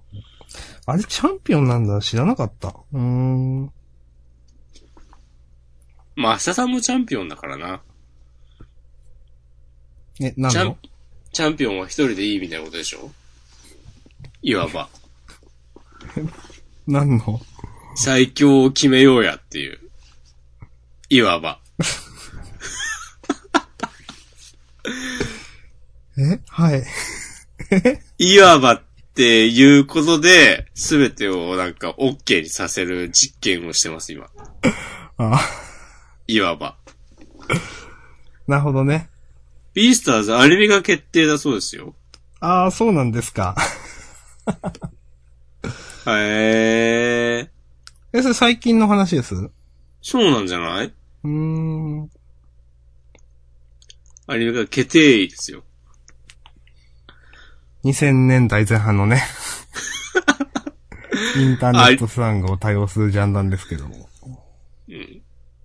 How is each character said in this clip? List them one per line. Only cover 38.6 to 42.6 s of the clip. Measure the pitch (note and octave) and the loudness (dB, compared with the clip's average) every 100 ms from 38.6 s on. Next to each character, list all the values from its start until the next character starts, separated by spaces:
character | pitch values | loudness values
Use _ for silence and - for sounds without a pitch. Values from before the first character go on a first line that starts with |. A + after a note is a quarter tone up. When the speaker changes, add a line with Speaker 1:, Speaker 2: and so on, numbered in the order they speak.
Speaker 1:
ほ | D3 | 0
ど | C3+ | 0
ね。 | C3+ D#3 E3 - - - _ - - | 0 -2 -4 -16 -20 -20 _ -20 -10
Speaker 2:
ビ | F#3+ A#3 | 2 2
ー | |
ス | B3 | 4
タ | - | 2
ー | A2+ | 0
ズ | G#2 A#2 | 2 4
ア | C#3 | 6
ニ | F#3 | 6
メ | G#3 | 4
が | G3+ | 2
決 | F#3 F3 | 2 -2
定 | - E3 D#3 | -2 0 2
だ | D3 | 0
そ | D3 | -2
う | |
で | G#2+ | -4
す | - | -6
よ。 | - - - _ - - - | -12 -18 -20 _ -20 -20 -8
Speaker 1:
あ | E3 F#3 | -2 0